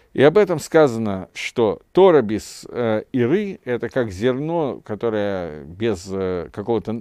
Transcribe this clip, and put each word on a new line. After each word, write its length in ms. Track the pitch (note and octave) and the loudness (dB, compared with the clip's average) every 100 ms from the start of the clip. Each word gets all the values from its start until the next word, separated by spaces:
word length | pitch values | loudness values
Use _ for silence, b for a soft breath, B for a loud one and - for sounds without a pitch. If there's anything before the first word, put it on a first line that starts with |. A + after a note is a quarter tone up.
| B | B
И 100 | - | 2
об 140 | C#3 F3+ | 4 6
этом 220 | F#3+ D#3+ | 4 0
сказано, 720 | - E3 D3 A2+ A2 F#2+ F2+ | 2 4 4 2 -4 -4 -8
что 480 | - - - A2 F2 _ | -12 -6 0 0 0 _
Тора 280 | - F#3+ D#3 | 4 6 6
без, 460 | G#2 G#2 - - - | 2 -4 -8 -18 -12
э, 360 | - A#2 G#2+ - | -6 -2 -2 -2
иры — 460 | B2+ A#2+ F#3 G3+ F3+ | -2 0 0 -2 -8
это 240 | - A#2+ A#2+ | -6 -6 -4
как 220 | C3+ A#2 | -4 -4
зерно, 720 | F2+ B2 B2+ D3+ E3+ C#3+ D2+ | -2 -2 -2 -4 -4 -4 -6
которое 800 | - G#2 A#2 G#2+ G2+ G2 E2+ D2+ | -10 -6 -2 -2 -2 -4 -6 -10
без, 420 | C#2+ F2+ A#2 F#2+ F#2+ | -14 -4 -4 -4 -6
э, 400 | F#2+ F#2+ F2+ D#2 | -6 -4 -4 -6
какого-то, 480 | - G#2 A2+ G#2+ A2+ | -8 -4 -4 -4 -8